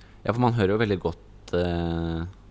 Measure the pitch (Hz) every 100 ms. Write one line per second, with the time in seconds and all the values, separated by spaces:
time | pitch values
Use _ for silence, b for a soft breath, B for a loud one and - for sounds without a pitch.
0 | B B - 110 123 117 95 107 113 95
1 | 82 82 - - - 87 87 87 85 85
2 | 82 82 85 - -